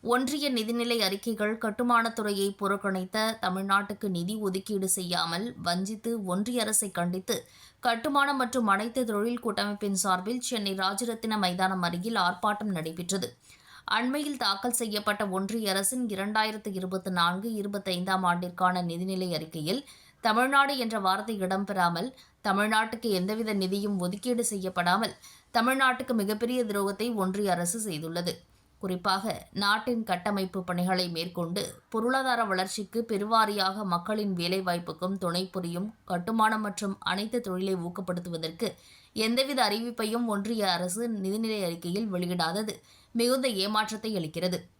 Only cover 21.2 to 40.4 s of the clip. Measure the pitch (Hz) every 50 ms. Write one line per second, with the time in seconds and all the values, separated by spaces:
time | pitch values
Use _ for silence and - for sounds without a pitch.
21.2 | 208 226 226 202 190 185 190 196 202 196 202 190 180 175 170 165 196 262 262 -
22.2 | - _ _ _ _ 208 190 196 208 214 220 214 220 226 233 220 - 226 202 180
23.2 | 180 190 214 220 233 220 214 196 190 185 190 202 202 208 202 190 175 180 190 202
24.2 | - 247 247 233 233 - 208 196 185 185 180 180 175 175 180 208 226 - - -
25.2 | - - - - _ _ - 240 233 247 262 269 269 254 247 254 262 - 240 226
26.2 | 196 196 214 208 233 240 254 254 240 214 208 208 196 196 196 - 220 247 233 214
27.2 | 185 185 185 202 208 196 180 175 175 175 175 233 214 214 165 147 160 160 165 175
28.2 | 175 180 - - - _ _ _ _ _ _ _ - 190 185 180 175 202 185 190
29.2 | 196 226 180 - - - - - 202 202 208 220 - 262 240 226 220 - 185 175
30.2 | 175 214 208 196 190 185 - 190 185 180 175 175 180 185 185 180 185 175 170 160
31.2 | 165 180 175 175 175 165 175 202 - - - - _ _ - 233 226 240 262 269
32.2 | 262 262 247 233 226 202 190 180 185 196 - - 202 - - 226 226 233 226 190
33.2 | 202 214 226 226 220 202 202 208 190 190 190 214 214 190 170 175 175 - 214 214
34.2 | 208 202 190 175 170 175 185 190 190 180 175 175 175 170 160 - 180 180 196 190
35.2 | 190 175 170 180 190 185 - 185 175 170 170 175 190 214 - _ _ - 185 175
36.2 | 175 202 226 226 220 220 220 214 214 208 196 - 208 196 196 - - - 180 190
37.2 | 208 220 247 240 233 202 185 185 185 190 190 180 170 170 175 - 190 175 175 175
38.2 | 175 180 170 160 160 160 165 165 233 202 - - - - - - - - _ 220
39.2 | 220 220 233 254 269 269 285 262 240 208 202 220 233 240 233 - 226 214 220 233
40.2 | 240 226 208 202